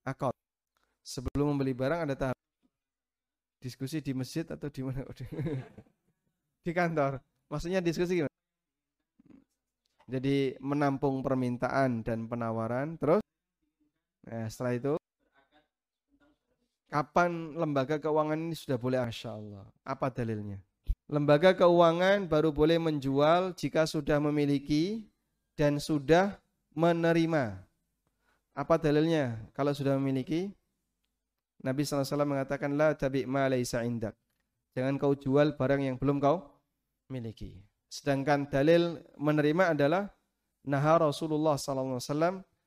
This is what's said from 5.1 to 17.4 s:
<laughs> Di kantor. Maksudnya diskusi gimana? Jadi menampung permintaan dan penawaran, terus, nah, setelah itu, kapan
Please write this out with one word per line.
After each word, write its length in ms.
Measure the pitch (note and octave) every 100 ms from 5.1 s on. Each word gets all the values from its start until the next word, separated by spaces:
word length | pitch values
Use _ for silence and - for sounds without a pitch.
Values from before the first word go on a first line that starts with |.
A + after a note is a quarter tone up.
| - B2+ D#3 D3+ C3+ - - -
<laughs> 800 | _ _ _ _ _ _ _ F3+
Di 40 | E3+
kantor. 480 | E3+ D#3+ C#3 C3+ - _ -
Maksudnya 320 | D3 E3 F#3+
diskusi 400 | E3+ D#3+ F3 F3+
gimana? 120 | C#3 _ _ _ _ _ _ _ _ _ _ - _ _ _ _ _ _
Jadi 560 | - C3 C3+ C#3 C3+ -
menampung 640 | C#3 D3 C#3+ C3+ C#3+ C3
permintaan 800 | C3 C3 B2 B2 B2+ C3 C3 A#2
dan 240 | A2+ A2+ A2+
penawaran, 720 | A#2+ A#2 A2+ A2+ B2 D3+ E3
terus, 240 | D3 G3 - _ _ _ _ _ _ _ _ _ -
nah, 240 | A2+ A2+
setelah 240 | - B2 B2
itu, 180 | C#3 D#3+ _ _ _ _ _ _ _ _ _ _ _ _ _ _ _ _ _ _ _
kapan 640 | D3 D3+ - F3 E3+